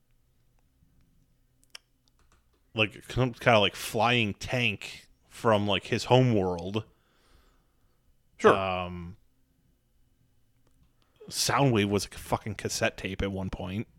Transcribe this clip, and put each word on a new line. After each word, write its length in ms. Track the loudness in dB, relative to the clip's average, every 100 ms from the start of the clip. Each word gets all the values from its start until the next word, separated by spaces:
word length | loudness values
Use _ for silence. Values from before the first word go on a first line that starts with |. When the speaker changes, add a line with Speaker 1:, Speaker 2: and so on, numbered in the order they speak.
| _ _ _ _ _ _ _ _ _ _ _ _ _ _ _ _ _ -20 _ _ _ _ _ _ _ _ _ -4
Speaker 1:
like, 280 | -2 -4 -10
some 240 | -2 -2
kinda, 260 | 0 4 4
like, 160 | 4 -2
flying 580 | -6 0 2 2 0 -4
tank 720 | -6 -2 -2 -4 -12 -18 -20 _ _
from, 380 | -2 2 2 2
like, 180 | -2 -2
his 180 | -4 4
home 280 | 4 6
world. 500 | 2 0 -4 -6 -6 -8 _ _ _ _ _ _ _ _ _ _ _ _ _ _ _
Speaker 2:
Sure. 180 | 4 4
Speaker 1:
Um, 640 | 2 -4 -6 -10 -14 -16 _ _ _ _ _ _ _ _ _ _ _ _ _ _ _ _ _ _ _ _ -12
Soundwave 600 | -4 -2 2 4 4 2
was 160 | 0 -2
a 40 |
fucking 460 | -14 -6 -4 -4 -8
cassette 420 | -8 -2 -4 -4
tape 240 | -10 -6
at 100 | -6
one 180 | -4 -8
point. 380 | -8 -8 -8 -10